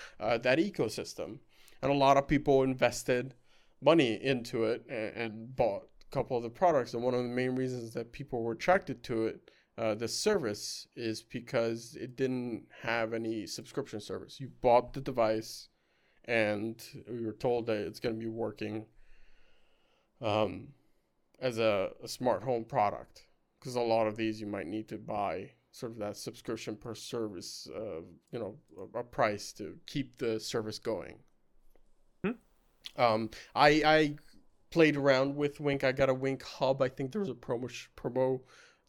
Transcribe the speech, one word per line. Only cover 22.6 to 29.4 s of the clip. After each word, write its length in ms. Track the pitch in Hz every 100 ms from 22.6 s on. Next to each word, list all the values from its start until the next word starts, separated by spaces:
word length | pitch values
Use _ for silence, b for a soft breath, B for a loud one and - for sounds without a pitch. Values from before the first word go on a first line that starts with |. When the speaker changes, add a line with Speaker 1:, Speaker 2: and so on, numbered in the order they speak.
| 113
Speaker 1:
product, 640 | 135 104 62 - - _ _ _ _
'cause 160 | 131 123
a 40 |
lot 260 | 117 113 107
of 80 | 107
these 260 | 110 110
you 60 | 104
might 180 | 101 80
need 220 | 107 110
to 100 | 107
buy 540 | 110 104 98 87 123 _ _
sort 200 | - 120
of 80 | 117
that 180 | 104 104
subscription 580 | 123 113 - 113 123 107
per 200 | 123 107
service, 720 | - 120 110 87 - - - -
uh, 260 | 110 82 90 85 _
you 80 | 120
know, 180 | 101 139 _ - 95 113
a, 20 |
a 60 |
price 500 | 120 - 110 104